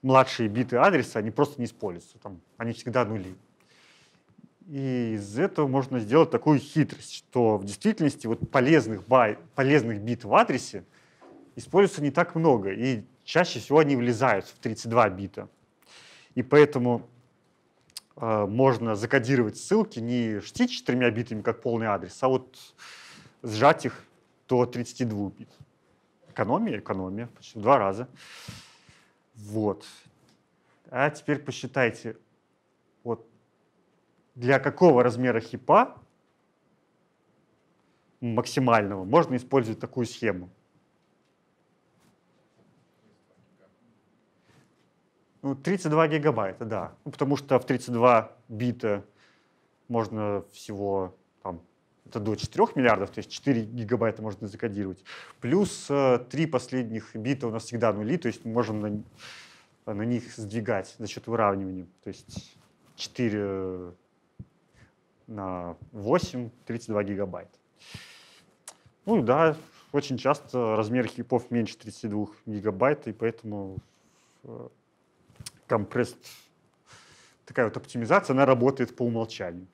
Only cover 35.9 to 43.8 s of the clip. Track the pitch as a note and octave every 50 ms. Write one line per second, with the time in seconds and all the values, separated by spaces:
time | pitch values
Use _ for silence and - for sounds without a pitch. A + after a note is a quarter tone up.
35.9 | - - - _ _ _ _ _ _ _ _ _ _ _ _ _ _ _ _ _
36.9 | _ _ _ _ _ _ _ _ _ _ _ _ _ _ _ _ _ _ _ _
37.9 | _ _ _ _ _ _ B2 A#2+ A2+ G#2 - - - C#3 C3 B2+ A#2 A2+ G#2 G2
38.9 | G2+ F#2+ F#2 F#2+ B2 E3 E3 - C3 B2 B2 B2 C3 C3+ A#2+ A2 A2+ - - A#2+
39.9 | - C3 A#2+ A2+ - - - A2 F#2+ F2+ F2 F2 _ _ _ _ _ _ _ _
40.9 | _ _ _ _ _ _ _ _ _ _ _ _ _ _ _ _ _ _ _ _
41.9 | _ _ _ _ _ _ _ _ _ _ _ _ _ _ _ _ _ _ _ _
42.9 | _ _ _ _ _ _ _ _ _ _ _ _ _ _ _ _ _ _